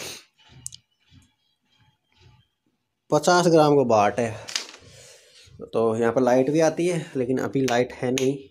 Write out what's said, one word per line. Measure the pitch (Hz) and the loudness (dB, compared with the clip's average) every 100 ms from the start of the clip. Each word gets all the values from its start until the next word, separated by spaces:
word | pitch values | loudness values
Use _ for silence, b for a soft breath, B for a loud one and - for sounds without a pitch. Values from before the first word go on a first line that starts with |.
| B B B _ _ - - - _ _ _ - _ _ _ _ _ _ _ _ _ _ _ _ _ _ _ _ _ _ - | B B B _ _ -20 -20 -20 _ _ _ -20 _ _ _ _ _ _ _ _ _ _ _ _ _ _ _ _ _ _ -2
पचास | 151 151 180 170 | 0 2 2 4
ग्राम | 160 151 143 | 4 6 4
को | 123 | 4
बाट | 110 101 104 | 4 2 0
है। | 117 107 - - B B B B B B B B B B | -6 -8 -12 -12 B B B B B B B B B B
तो | - - 113 113 | -8 -4 -2 0
यहाँ | 117 | 0
पर | 117 | 0
लाइट | 123 127 135 | 2 2 2
भी | 151 | 2
आती | 160 151 175 | 0 0 -4
है, | 170 151 139 | -4 -6 -6
लेकिन | 123 127 | -4 -2
अभी | 120 135 | -2 -2
लाइट | 131 120 123 | 0 0 -2
है | - 123 | -4 -4
नहीं। | 123 131 143 - | -2 -2 -4 -10